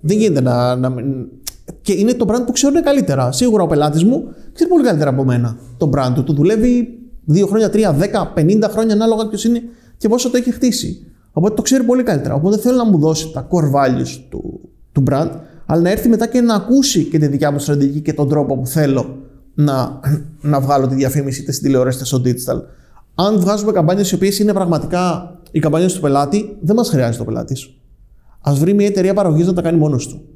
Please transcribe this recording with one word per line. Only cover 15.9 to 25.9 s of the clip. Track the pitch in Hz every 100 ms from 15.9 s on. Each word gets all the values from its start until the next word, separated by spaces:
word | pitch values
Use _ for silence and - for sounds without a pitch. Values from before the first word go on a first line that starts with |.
έρθει | 214 -
μετά | 220 226
και | 247
να | 240
ακούσει | 214 196 262 269 233
και | - 156
τη | 151
δικιά | 139 147
μου | 143
στρατηγική | 139 143 139 143
και | 147
τον | 151 143
τρόπο | 156 139 135
που | 127
θέλω | 160 147 131 - - - - -
να, | - 147 165 - 131 - 151 - -
να | 147 143
βγάλω | 127 143 131
τη |
διαφήμιση | 131 131 147 139 127
είτε | -
στην | 127
τηλεόραση | 139 135 127 127
είτε | 123
στο | 131
digital. | 123 120 127 120 - - - - -
Αν | - 190 214
βγάζουμε | 180 208 208
καμπάνιες | 180 160 190 196
οι |
οποίες | 180 190 196
είναι | 208
πραγματικά | 196 180 160 - 180 180 156 - - -
οι | -
καμπάνιες | 151 156 180